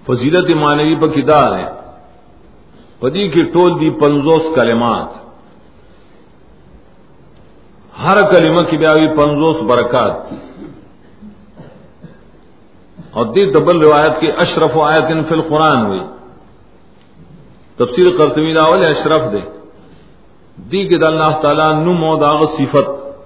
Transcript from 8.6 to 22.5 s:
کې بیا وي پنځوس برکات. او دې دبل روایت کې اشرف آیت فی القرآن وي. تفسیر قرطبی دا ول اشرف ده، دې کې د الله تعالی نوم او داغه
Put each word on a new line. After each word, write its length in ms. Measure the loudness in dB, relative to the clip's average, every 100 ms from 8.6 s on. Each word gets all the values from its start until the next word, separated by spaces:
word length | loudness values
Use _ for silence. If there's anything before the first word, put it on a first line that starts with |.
| 0
کې 80 | 0
بیا 100 | 2
وي 140 | 4 2 2
پنځوس 380 | 0 2 0 -2 0
برکات. 440 | 0 0 0 -2 -4 -12 -16 -18 -20 -20 -20 -20 -20 -20 -20 -20 -20 -20 -20 -20 -20 -20 -20 -20 -20 -20 -20 -20 -20 -20 -20 -20 -20 -12
او 80 | -6 -2
دې 100 | 0 2
دبل 220 | 2 2 4
روایت 320 | 4 4 2 0
کې 80 | -2 -2
اشرف 320 | -2 0 0 0
آیت 320 | 0 0 0 -2 -2
فی 60 |
القرآن 460 | -4 -2 0 2 0 -2
وي. 140 | -6 -10 -16 -20 -20 -20 -20 -20 -20 -20 -20 -20 -20 -20 -20 -20 -20 -20 -6
تفسیر 280 | -4 2 2 2
قرطبی 340 | 0 0 -2
دا 120 | 0 2
ول 160 | 2
اشرف 380 | 2 0 0 -2 -2
ده، 100 | -6 -8 -18 -20 -20 -20 -20 -20 -20 -20 -20 -20 -20 -8
دې 120 | -6 0
کې 80 | 2
د 40 |
الله 280 | 2 2 0 0
تعالی 420 | 0 0 0 0
نوم 200 | 0 0
او 120 | 0 0
داغه 300 | 0 2 0